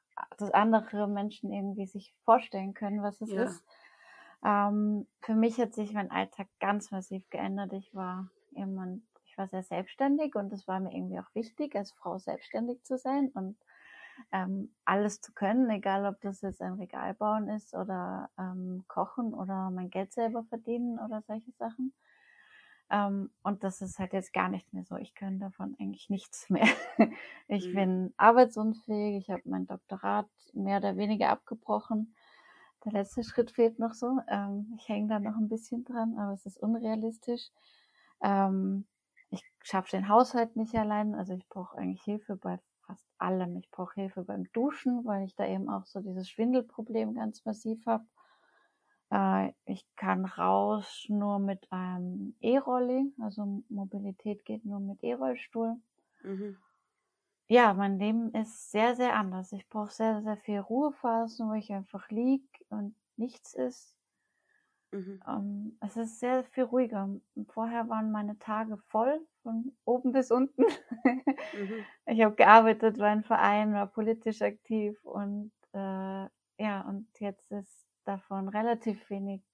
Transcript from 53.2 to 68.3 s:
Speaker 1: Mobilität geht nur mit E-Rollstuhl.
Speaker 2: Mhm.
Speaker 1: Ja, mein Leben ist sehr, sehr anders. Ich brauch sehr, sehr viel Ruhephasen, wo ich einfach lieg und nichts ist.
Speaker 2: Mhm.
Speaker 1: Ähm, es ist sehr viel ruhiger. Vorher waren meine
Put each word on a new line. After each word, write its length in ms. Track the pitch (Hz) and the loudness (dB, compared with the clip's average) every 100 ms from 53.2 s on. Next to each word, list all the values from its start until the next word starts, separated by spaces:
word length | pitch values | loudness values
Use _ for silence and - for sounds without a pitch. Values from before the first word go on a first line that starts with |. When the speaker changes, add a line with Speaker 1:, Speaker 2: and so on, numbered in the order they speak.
| 220 202 202 202 - | -8 -6 -6 -6 -6
Speaker 1:
Mobilität 720 | 202 196 202 202 190 214 208 | -8 -6 -6 -8 -8 -8 -8
geht 220 | - 214 220 | -8 -10 -8
nur 140 | 202 | -6
mit 220 | 196 196 | -8 -6
E-Rollstuhl. 760 | 233 247 262 247 - 226 226 240 - _ _ _ | -6 -2 -2 -4 -6 -4 -4 -4 -12 _ _ _
Speaker 2:
Mhm. 320 | 190 196 208 190 _ _ _ _ _ _ _ _ - | -10 -8 -8 -12 _ _ _ _ _ _ _ _ 4
Speaker 1:
Ja, 240 | 233 226 | 8 8
mein 260 | 190 196 196 | 6 2 2
Leben 360 | 208 226 226 | 2 0 0
ist 360 | 220 220 - - | -2 -4 -8 -4
sehr, 240 | 208 233 240 | 2 2 4
sehr 180 | 247 214 | 2 2
anders. 360 | 190 185 185 | 0 -4 -8
Ich 140 | 196 - | -12 -8
brauch 180 | 214 208 | -6 -6
sehr, 320 | - 220 214 | 0 0 0
sehr 140 | 214 208 | -2 -6
viel 220 | - 202 | -4 -4
Ruhephasen, 920 | 190 240 294 285 247 226 226 226 220 | 0 0 0 0 0 0 -2 -4 -4
wo 60 | |
ich 180 | 214 214 | -4 -4
einfach 380 | 196 190 196 - | -8 -8 -12 -6
lieg 320 | 214 247 269 - - _ | 0 2 2 -2 -20 _
und 280 | 214 202 - _ - | -8 -8 -10 _ -8
nichts 380 | 247 - - | -8 -8 -12
ist. 420 | - 254 - - _ _ _ _ _ _ _ _ _ _ | -4 -4 -6 -18 _ _ _ _ _ _ _ _ _ _
Speaker 2:
Mhm. 320 | 202 185 196 - | -10 -10 -10 -6
Speaker 1:
Ähm, 500 | 214 202 202 214 - | -4 -4 -6 -8 -8
es 160 | 208 226 | -8 -4
ist 240 | 226 - | -6 -4
sehr 240 | 247 254 | 0 0
viel 200 | 254 - | 0 -2
ruhiger. 440 | 254 247 233 208 196 196 - - 214 | 2 2 2 0 -4 -6 -10 -12 -8
Vorher 400 | 226 233 233 226 | -6 -4 -2 -2
waren 240 | 220 220 | -2 0
meine 260 | 214 208 | -2 -4